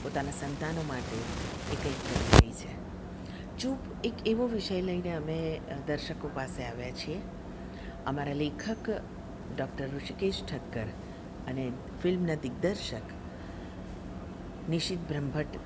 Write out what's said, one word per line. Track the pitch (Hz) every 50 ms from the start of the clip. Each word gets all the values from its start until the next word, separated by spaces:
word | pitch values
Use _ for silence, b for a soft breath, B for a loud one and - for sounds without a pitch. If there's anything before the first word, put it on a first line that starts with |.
| -
પોતાના | 139 - 147 139 139
સંતાનો | 143 - 147 139 143 - 156 156 165 165
માટે | 156 151 131 123 123 - 113 113 117 - - - - - - - - -
એ | - - -
કંઈક | 143 -
કરી | - - - 123 - - - - -
રહી | - -
છે. | - - - - - - - - - - - - - - B B B B B B - -
ચૂપ | - 262 269 262 - - - - -
એક | 233 226 - -
એવો | 220 226 220 247
વિષય | 240 226 214 185 - 196 180
લઈને | 185 185 180 180 175 175 170
અમે, | 160 151 156 160 165 160 160 160
અ, | 151 - - 135 143 139
દર્શકો | - 147 - - - 160 - - 147 -
પાસે | 139 131 - - - 127
આવ્યા | 120 117 120 123 127
છીએ. | 127 - - - 156 196 - - - - - - B B B B B B B B B B -
અમારા | - 139 143 143 143 139
લેખક | 143 151 147 - - - 214 226 220 - - 214 - - - - - - - - - - - -
ડૉક્ટર | - 135 131 - - 139
ઋષિકેશ | 135 135 139 - - - - 196 190 190 - 185
ઠક્કર | - - 127 - - - 117 110 104 - - B B B B B B - - -
અને | - 127 135 131 123 120 127 - - - - -
ફિલ્મના | 175 180 180 180 165 156
દિગ્દર્શક | 151 - 127 123 - - 175 208 208 - - 123 110 - - - - - - B B B B B B B B B B - - - - - - - - - - - - - - - - - -
નિશિત | 160 165 160 - 185 170
બ્રહ્મભટ્ટ | 165 - 151 147 143 135 120 151 151 - - - -